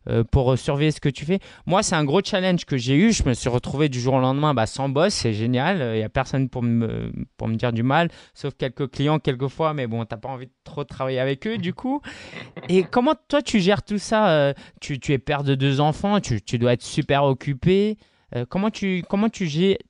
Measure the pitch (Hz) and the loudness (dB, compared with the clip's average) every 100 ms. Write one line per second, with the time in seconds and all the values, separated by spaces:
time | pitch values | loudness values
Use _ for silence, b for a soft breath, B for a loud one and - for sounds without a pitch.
0 | - 113 113 139 123 131 - 143 156 - | -2 0 2 2 4 0 0 0 0 0
1 | 147 - 147 196 B B - 185 - 170 | -4 -4 -4 -4 B B 0 0 2 0
2 | 143 180 - 196 185 180 - 135 120 139 | 2 0 0 0 0 0 0 -4 2 4
3 | 226 208 139 117 131 123 - 135 151 127 | 4 4 0 0 0 -2 -2 0 0 0
4 | 123 131 131 139 151 127 107 - 135 139 | 0 2 2 2 2 2 0 -2 -2 2
5 | 196 - 120 104 117 123 151 196 120 110 | 0 0 -2 -2 0 0 0 -2 -2 -2
6 | 107 139 131 135 131 127 120 117 113 117 | -2 -4 -2 -2 -2 -2 0 0 0 -4
7 | - - - - 113 113 123 113 127 151 | -6 -10 -12 -8 -6 -2 -2 0 0 2
8 | 170 B B - 143 - 139 - 135 - | 0 B B -12 -10 -6 -6 -4 -6 -2
9 | 143 156 - 123 135 - 156 151 120 117 | 0 2 0 -2 -4 -2 -2 -2 -4 -4
10 | 110 113 123 127 127 _ - 143 139 - | -6 -8 -10 -12 -14 _ -14 -12 -10 -6
11 | 131 131 135 139 214 226 175 - 254 285 | -4 0 0 -2 -4 -4 -4 -4 -4 -4
12 | B B B B B - - 185 180 247 | B B B B B -12 0 2 2 2
13 | 262 311 - 285 - 220 180 202 - 208 | 2 0 0 0 2 2 4 2 0 -6
14 | - 220 208 156 139 139 B B - 135 | 0 2 4 4 2 0 B B -8 -6
15 | - 139 - 139 139 139 139 135 151 147 | 0 0 0 -2 0 2 2 2 2 2
16 | 202 208 - 110 - 123 120 123 - - | 0 0 0 -4 -2 0 2 0 -2 -4
17 | 139 139 143 131 143 135 170 190 208 214 | 0 2 2 0 -4 0 2 4 2 -2
18 | b b b 120 123 180 214 - 196 180 | b b b -8 -4 -2 -2 -2 -2 -2
19 | - 196 226 - 175 151 190 196 | -2 0 0 -2 -2 2 2 0